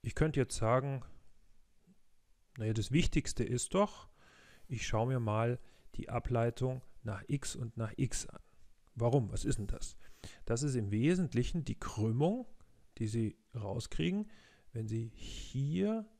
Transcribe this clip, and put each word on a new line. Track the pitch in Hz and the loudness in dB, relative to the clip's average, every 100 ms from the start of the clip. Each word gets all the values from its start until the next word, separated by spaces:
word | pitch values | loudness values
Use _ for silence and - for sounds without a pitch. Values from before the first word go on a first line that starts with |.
Ich | 120 | -4
könnte | - 156 139 | 2 2 2
jetzt | 123 - | 0 0
sagen, | 110 127 139 135 - - - - - - - _ - - - - _ _ _ - | 4 4 2 -6 -8 -16 -18 -20 -20 -20 -20 _ -20 -20 -20 -20 _ _ _ -2
naja, | 110 | 0
das | 110 104 | 2 4
Wichtigste | 143 - 151 - - | 4 6 4 2 -2
ist | 120 123 - | 0 0 2
doch, | 185 202 - - _ - - - - - | 2 2 0 -20 _ -20 -20 -20 -20 -8
ich | 120 - | -6 0
schaue | 110 120 | 2 2
mir | 131 | 2
mal | 110 107 117 123 - - - - | 2 2 2 0 -8 -20 -10 -8
die | - | -4
Ableitung | 117 - 120 117 - 127 127 - - | -4 0 2 2 2 -2 -2 -10 -10
nach | 110 98 - | -8 -8 -2
x | 139 - - | -2 -2 -4
und | 117 113 | -6 -4
nach | 110 - | -4 0
x | 135 - - | -2 -2 -6
an. | - - - - - - | -12 -20 -20 -20 -20 -16
Warum? | - 117 135 107 | 0 4 4 4
Was | - | 0
ist | - 101 | 0 0
denn | 98 | -2
das? | - - - - - - - - | -4 -4 -8 -16 -14 -14 -10 -2
Das | 117 | 0
ist | 147 127 | 2 0
im | 101 | 0
Wesentlichen | 107 135 185 170 120 120 - 135 | 4 4 4 2 2 2 0 -2
die | - | -4
Krümmung, | - - 110 120 160 240 247 - - - - - | -6 0 2 4 4 2 -4 -14 -20 -20 -20 -4
die | 110 | -2
Sie | 113 110 - _ 120 | 0 -2 -4 _ -8
rauskriegen, | 101 98 - - 165 196 208 - - - - | -4 -4 -2 0 2 2 -4 -10 -20 -20 -10
wenn | 117 110 | -6 -4
Sie | 110 117 | -4 -4
hier | - - - - 135 139 170 202 220 214 | -8 -10 -10 -6 -4 0 2 2 0 -6